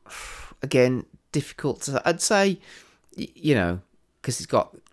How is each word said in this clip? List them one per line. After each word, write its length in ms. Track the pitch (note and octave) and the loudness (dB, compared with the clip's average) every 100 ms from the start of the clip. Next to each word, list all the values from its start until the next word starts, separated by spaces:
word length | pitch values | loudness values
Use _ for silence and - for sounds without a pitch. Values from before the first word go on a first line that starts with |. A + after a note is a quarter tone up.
| - - - | -20 -18 -16
<sighs> 340 | - - - | -16 -18 -10
Again, 440 | C3+ C3+ B2+ B2 - - _ | 2 4 4 2 -6 -18 _
difficult 500 | D3+ - - C#3+ - | -4 -4 -6 -6 -6
to, 200 | - C#3 E3 | -4 -2 0
I'd 140 | E3+ | 0
say, 400 | - G#3 G3 F3 - - - _ _ - | 2 2 2 0 -8 -20 -20 _ _ -14
y-, 120 | - | -14
you 200 | - D3+ | -4 2
know, 260 | A#2+ F2 F#2 - _ _ _ | 2 2 -2 -8 _ _ _
'cause 160 | - - | -8 -8
it's 60 | - | 0
got 300 | A#2+ - - _ | 0 0 -6 _